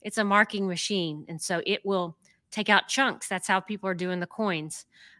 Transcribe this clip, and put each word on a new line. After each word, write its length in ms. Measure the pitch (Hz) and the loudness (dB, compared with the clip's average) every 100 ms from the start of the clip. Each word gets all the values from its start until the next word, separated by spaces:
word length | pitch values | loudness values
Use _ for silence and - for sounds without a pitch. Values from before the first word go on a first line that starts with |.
it's 160 | 208 226 | -6 -2
a 60 | |
marking 440 | 208 202 214 208 190 | 4 4 4 2 -2
machine, 580 | 175 - 202 165 151 - | -2 -2 -2 -2 -4 -10
and 100 | 165 | -8
so 220 | - 170 - | -2 -2 0
it 180 | 196 196 | -2 0
will 320 | 190 175 - _ _ - | 0 -2 -6 _ _ -10
take 180 | - 214 | -4 4
out 200 | 202 - | 4 4
chunks. 400 | - 262 - - | 2 2 0 -4
That's 200 | 185 - | -4 2
how 120 | 190 | 0
people 280 | 185 208 190 | 0 -6 -4
are 60 | |
doing 260 | 175 180 180 | -2 -2 -2
the 80 | 175 | -4
coins. 600 | - 214 165 156 - - _ - | -2 -2 -2 -4 -10 -16 _ -20